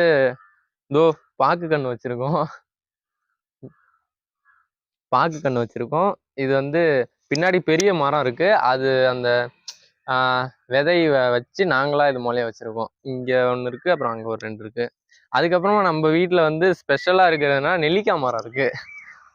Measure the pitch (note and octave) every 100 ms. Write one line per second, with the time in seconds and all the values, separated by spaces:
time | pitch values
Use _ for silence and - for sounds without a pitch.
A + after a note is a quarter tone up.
0 | E3+ D3 C3 C3 - _ _ _ _ C#3+
1 | E3 D3+ _ - C3+ E3+ E3 D3+ C3 A#2
2 | B2+ A#2+ C3+ E3 D3+ - _ _ _ _
3 | _ _ _ _ _ _ C3 - _ _
4 | _ _ _ _ _ _ _ _ _ _
5 | _ B2+ E3 D#3 C#3 B2 A#2 - A#2+ D3+
6 | G3 - _ - C3+ C#3 C#3 E3 E3 C3+
7 | A2+ _ _ D#3 F#3 F#3 D#3+ D#3+ G3 F3
8 | C#3+ D3 C3 A#2 F3+ G#3+ B2 C3 C3 C3
9 | C3 B2+ A#2+ B2 B2 - - - _ _
10 | - B2+ B2+ B2+ B2+ - _ B2+ D3 F3
11 | D#3+ C#3 B2 A#2+ B2+ - F#3+ C3 C#3+ D3
12 | D3 B2+ A#2+ B2 A#2 - A2+ A2 A2+ -
13 | C3+ B2+ B2+ B2+ B2 B2 B2 A#2+ F3+ D#3+
14 | B2 A2+ A2+ A2 A2 A2 G#2+ A#2+ A#2+ -
15 | _ _ _ B2+ E3 F3+ F#3+ G#3+ F#3 D#3
16 | D#3 D#3+ F3+ F3+ D#3 D#3 F#3 F3 - C#3
17 | - F#3 F#3 D#3 C#3+ C#3 D3 F3+ D#3 F#3+
18 | A3 F3 B2+ A#2 A2+ B2+ C3 - - -
19 | - - -